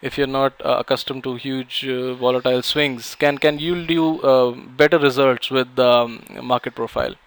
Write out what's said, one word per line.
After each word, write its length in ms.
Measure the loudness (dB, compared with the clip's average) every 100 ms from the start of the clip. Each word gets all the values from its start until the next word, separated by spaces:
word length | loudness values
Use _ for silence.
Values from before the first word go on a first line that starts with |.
if 160 | -8 -4
you're 80 | -2
not, 280 | 0 -2 -2 -2
uh, 120 | -2
accustomed 440 | 0 -4 -4 -8 -8
to 100 | -8
huge, 500 | -6 -8 -6 -8 -6
uh, 260 | -4 -6
volatile 500 | -2 0 2 2 0
swings, 500 | 0 0 0 -2 -10 0
can, 220 | 0 2
can 220 | 0 0
yield 300 | -2 -4 -2
you, 300 | 0 0 0
uh, 300 | 4 4 4
better 460 | 0 -14 2 4 6
results 540 | 2 2 2 2 -2
with 240 | -2 -2 2
the, 100 | 4
um, 380 | 4 2 -6 -16 -16
market 320 | -4 -4 -4
profile. 400 | -8 -8 -4 -6 -6